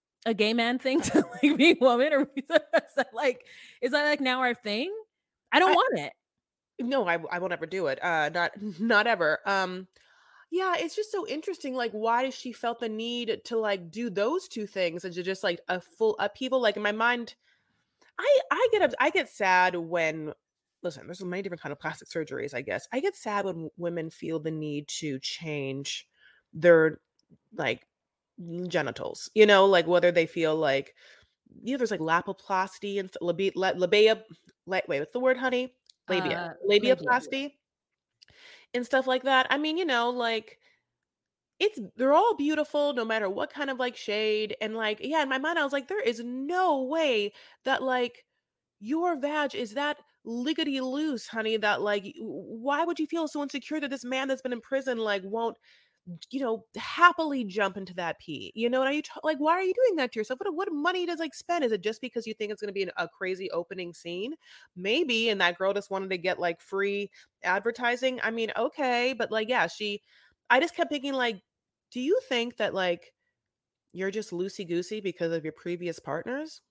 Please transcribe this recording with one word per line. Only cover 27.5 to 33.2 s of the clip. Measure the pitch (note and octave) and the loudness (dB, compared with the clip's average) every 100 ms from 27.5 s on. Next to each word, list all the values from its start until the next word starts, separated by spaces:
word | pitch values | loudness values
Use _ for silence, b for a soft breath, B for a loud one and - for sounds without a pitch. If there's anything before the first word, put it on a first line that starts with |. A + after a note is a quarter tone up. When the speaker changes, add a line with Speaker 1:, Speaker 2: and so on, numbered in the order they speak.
Speaker 2:
like, | G#3+ C#3 - _ _ _ _ _ - E3+ E3+ F3+ | -4 -2 -2 _ _ _ _ _ -16 -10 -8 -4
genitals, | E3 C3+ G#2+ - - - | -2 -2 -6 -8 -8 -4
you | A3 G#3+ | 6 8
know, | G3 G3 | 10 10
like, | F#3 E3 | 8 6
whether | F3 F3 | 4 6
they | E3+ D#3+ | 4 2
feel | - D#3+ D#3+ | 0 0 2
like, | D3+ C#3 C#3 b b b b _ _ - | 2 0 -2 b b b b _ _ -12
you | A3+ | -6
know, | C4+ | -2
there's, | A#3 | -2
like, | F#3+ | -2
lapoplasty | D#3+ E3+ F#3+ F#3 - F#3+ G3 - G#3 G3 | 2 0 0 -10 -4 -2 -2 -6 -6 -6
and | F#3+ | -6
st-, | - | -6